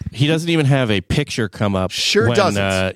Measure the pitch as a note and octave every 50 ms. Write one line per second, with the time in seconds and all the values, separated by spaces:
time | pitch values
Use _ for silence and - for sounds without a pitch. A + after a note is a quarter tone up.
0 | - - - A2+ D3 D3 D#3+ D#3+ E3+ E3+ E3+ D#3+ C#3+ C3 C#3+ C3+ B2+ A2 G#2 F#2+
1 | - - - D3+ C#3+ - - - A2 G2 - - A2 G2+ G2 F#2 F#2 F2+ - -
2 | - - - G#3 A3+ A#2+ A#2+ - G3 E3+ G#2 G2+ G2 F#2+ F#2+ F#2 F#2+ F#2 -